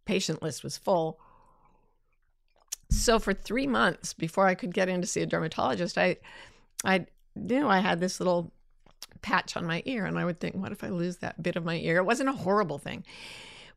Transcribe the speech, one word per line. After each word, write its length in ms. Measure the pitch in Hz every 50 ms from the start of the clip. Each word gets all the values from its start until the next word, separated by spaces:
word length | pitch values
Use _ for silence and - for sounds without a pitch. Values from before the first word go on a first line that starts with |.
| _
patient 380 | - 202 190 - - 156 - -
list 200 | 156 151 - -
was 140 | 143 -
full. 420 | - - 208 190 170 160 160 160 - - - - - _ _ _ _ _ _ _ _ _ _ _ _ _ _ _ _ _ _ _ _ _ _ _ _ _ _ - - _ -
So 260 | - - - 247 226
for 160 | 214 - 202 190
three 320 | - - - 208 262 277
months 480 | 277 226 220 233 180 - - - - -
before 320 | - 160 160 - 196 190
I 80 | 190 185
could 200 | - - 175 170
get 160 | 202 185 185
in 120 | 185 180
to 60 | 175
see 140 | - - 170
a 40 | 165
dermatologist, 720 | 165 165 165 165 160 - - - 254 247 180 170 - -
I, 200 | 175 180 185 - - - - - - - - - - - _ _ - -
I 240 | 196 190 185 170 - _ _ _ _ _
knew 320 | 208 208 185 240 277 294
I 120 | 214 196 185
had 200 | 214 180 175 170
this 200 | 180 185 - -
little 320 | 175 180 175 175 170 - - _ _ _ _ _ _ - - _ - - - -
patch 340 | - 208 - 180 - - -
on 100 | - 170
my 160 | 165 165 170 -
ear, 200 | - 269 220 185
and 140 | 165 170 165
I 60 | 170
would 140 | 175 170 -
think, 160 | - 170 -
"What 180 | 190 190 226 208
if 100 | - -
I 60 | -
lose 280 | 190 170 170 180 175
that 240 | - 190 - - -
bit 140 | 165 175 170
of 100 | 175 165
my 120 | 165 170
ear?" 200 | 160 151 165 165
It 80 | 180 185
wasn't 240 | 202 240 262 269 269
a 40 | 285
horrible 440 | 156 160 180 202 214 208 151 143
thing, 260 | 135 - - - - - - - - - - - - - - - - - - -